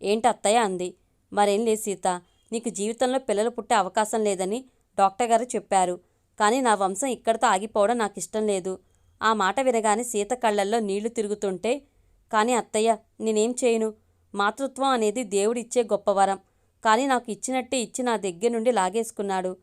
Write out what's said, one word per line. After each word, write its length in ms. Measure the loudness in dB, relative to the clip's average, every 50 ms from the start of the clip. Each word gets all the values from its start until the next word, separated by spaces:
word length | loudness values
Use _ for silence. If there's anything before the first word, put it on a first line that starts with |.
"ఏంటి 260 | -4 -2 0 2 2 0
అత్తయ్య?" 300 | 0 0 2 2 2 4
అంది. 360 | 2 0 -2 -4 -6 -8 -10 _ _ _ _ _ _ -6 0
"మరేం 320 | 0 2 2 2 2 2
లేదు 160 | 0 0 -2
సీత, 260 | -2 -6 -6 -4 -2 -2 -2 -4 -6 _ _ _ _ -8
నీకు 180 | -8 -6 -6 -6
జీవితంలో 500 | -6 -4 -4 -4 -2 0 0 0 0 0
పిల్లలు 300 | -2 -2 0 0 0 -2
పుట్టే 260 | -2 -6 -4 0 2
అవకాశం 480 | 2 2 2 0 -2 -2 0 0 0 0
లేదని 420 | 0 0 -2 -2 -4 -4 -6 -8 _ _ _ _ _ _ 2
డాక్టర్ 320 | 2 2 2 0 0 2
గారు 140 | 2 2 0
చెప్పారు. 560 | 0 -6 -8 -4 0 0 2 2 2 -2 -6 _ _ _ _ _ _ _ 0
కానీ 220 | 2 2 2 2
నా 140 | 2 2 2
వంశం 320 | 2 2 0 -2 -2 -4 -4
ఇక్కడితో 400 | -4 -4 0 -2 0 2 2 2
ఆగిపోవడం 500 | 2 2 0 -2 0 2 2 2 2 0
నాకు 160 | -2 -4 -4 -8
ఇష్టం 300 | -10 -6 -4 -2 0 0
లేదు." 320 | 0 -2 -2 -6 -8 -8 _ _ _ _ _ _ _ -4
ఆ 120 | -2 0 0
మాట 260 | 2 2 0 0 0
వినగానే 440 | 2 2 2 2 2 2 2 0 0
సీత 260 | -2 -2 -4 -2 -2 -2
కళ్ళల్లో 460 | -2 0 0 2 2 0 0 0 0
నీళ్లు 300 | 0 -2 -2 -4 -4 -4
తిరుగుతుంటే, 720 | -4 -4 -4 -4 -4 -4 -4 -4 -4 -4 -2 -4 -4 -4 -6 _ _ _ _ _ _ _ _ _ 0
"కానీ 200 | 0 2 2 2
అత్తయ్య, 440 | 0 -2 -2 -2 0 2 2 0 0 _ _ _ -6
నేనేం 360 | -4 -2 0 2 2 0 0 0 0
చేయను? 280 | 0 2 2 0 -2 -4 _ _ _ _ _ _ _ -4
మాతృత్వం 520 | -2 -2 -2 -2 -2 -6 -8 -4 -2 0 0
అనేది 360 | 2 2 2 0 0 -2 -4
దేవుడిచ్చే 600 | -2 0 0 0 0 0 -2 -6 -4 -2 -2 0
గొప్ప 280 | 0 0 -2 0 0
వరం. 280 | 2 4 4 2 2 -2 _ _ _ _ _ _ _ _ 2
కానీ 200 | 2 4 4 4
నాకు 260 | 2 0 0 -2 -4
ఇచ్చినట్టే 500 | -10 -8 -6 -4 -4 -4 -4 -2 -4 -4
ఇచ్చి 220 | -4 -4 -6 -4 -2
నా 140 | -2 -2 -2
దగ్గర 300 | -2 -6 -4 -2 -2 -2
నుండి 240 | 0 0 0 2
లాగేసుకున్నాడు. 880 | 2 2 2 0 0 -4 -6 -6 -6 -8 -6 -4 -4 -2 -4 -4 -6 -8